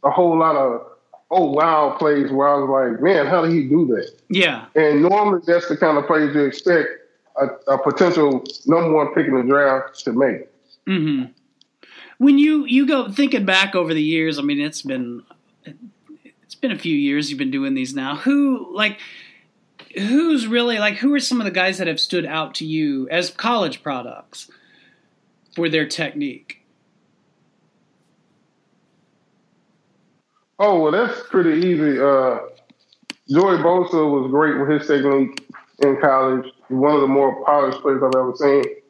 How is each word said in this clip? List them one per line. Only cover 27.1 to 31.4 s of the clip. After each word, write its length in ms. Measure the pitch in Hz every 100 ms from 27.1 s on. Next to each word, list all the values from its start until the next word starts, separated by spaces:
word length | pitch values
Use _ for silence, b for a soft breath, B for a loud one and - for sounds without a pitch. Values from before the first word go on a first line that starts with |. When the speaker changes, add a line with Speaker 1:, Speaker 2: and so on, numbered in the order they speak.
| _ _ _ _ _ _ _ _ _ _ _ _ _ _ _ _ _ _ _ _ _ _ _ _ _ _ _ _ _ _ _ _ _ _ _
Speaker 1:
Oh, 200 | 202 185
well, 120 | 156
that's 300 | 170 233 - -
pretty 360 | 190